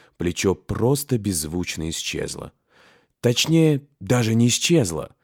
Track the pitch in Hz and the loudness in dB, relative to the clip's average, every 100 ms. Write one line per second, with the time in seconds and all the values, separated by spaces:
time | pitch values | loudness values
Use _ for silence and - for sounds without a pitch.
0 | _ - 85 87 101 90 - 90 113 139 | _ -6 -4 0 0 0 -4 -2 0 0
1 | - 123 104 87 76 85 87 - 80 78 | 0 -2 -2 -4 -4 -4 -4 -6 -6 -6
2 | - 78 71 - 64 - _ _ _ _ | -8 -8 -8 -10 -14 -18 _ _ _ _
3 | _ _ 120 120 - 165 160 143 - _ | _ _ 0 0 2 4 4 2 -4 _
4 | 98 123 113 113 120 117 - 170 101 78 | -2 0 2 4 4 2 2 2 2 -2
5 | - _ | -8 _